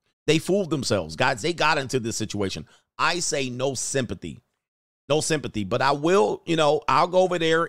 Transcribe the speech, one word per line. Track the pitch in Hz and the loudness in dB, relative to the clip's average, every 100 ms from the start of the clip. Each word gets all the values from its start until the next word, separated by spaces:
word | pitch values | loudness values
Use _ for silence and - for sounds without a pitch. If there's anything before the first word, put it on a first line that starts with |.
| _ _ - | _ _ 0
They | 160 | 0
fooled | - 196 175 | 2 0 0
themselves. | 147 110 104 80 80 | -2 0 -2 -2 0
Guys, | 127 131 | 0 0
they | 151 | -4
got | 170 156 160 | 0 0 0
into | 131 131 | 0 -2
this | 110 - | -2 -4
situation. | 107 101 95 80 71 _ _ - | -4 -4 -4 -4 -12 _ _ -2
I | 147 180 | 0 0
say | 170 151 131 | -2 -2 -4
no | 120 135 | -2 -4
sympathy. | 123 - 139 113 95 85 62 _ _ _ _ _ _ - | -2 -4 -2 -4 -6 -10 -14 _ _ _ _ _ _ -2
No | 151 | 0
sympathy. | - 156 117 107 | 0 -2 -2 -6
But | 95 120 | -2 0
I | 131 | 2
will, | 143 156 196 208 - | 2 2 4 2 -2
you | - 160 | -2 0
know, | 151 151 - | 2 2 2
I'll | 135 175 | 2 4
go | 180 | 4
over | 185 175 | 2 2
there | 160 165 | 2 2